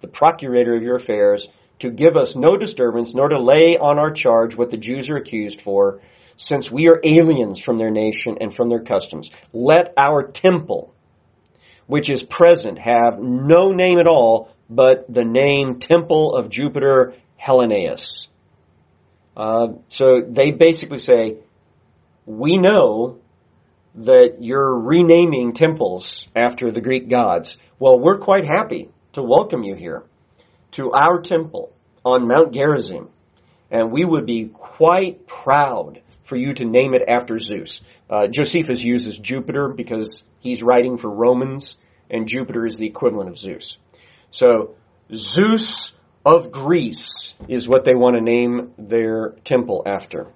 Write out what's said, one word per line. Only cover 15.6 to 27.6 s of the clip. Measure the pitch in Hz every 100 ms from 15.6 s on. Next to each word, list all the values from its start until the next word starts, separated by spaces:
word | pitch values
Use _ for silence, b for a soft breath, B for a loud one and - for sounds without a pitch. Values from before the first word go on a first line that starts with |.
| 135 123
Temple | - 170 165 156 156 135
of | 110
Jupiter | 117 143 143 135 131 123 B B _
Hellenaeus." | - 131 117 104 82 - - - - _ _ _ _ _ _ _ _ _ _ -
Uh, | 110 113 117 - _
so | - 131 127
they | 120 123 143
basically | 147 165 160 - 143
say, | - 120 110 110 _ _ _ _ _ _ _ _
"We | - 110 143 185
know | 185 208 127 110 123 - _ _ _ _ _ _ _ -
that | 113 131 123 -
you're | 117 135 139 127
renaming | 113 165 170 170 175 139 120
temples | 120 165 156 107 90 - - - 113
after | 120 123 123
the | 110
Greek | 113 131 123
gods. | 123 110 87 80 -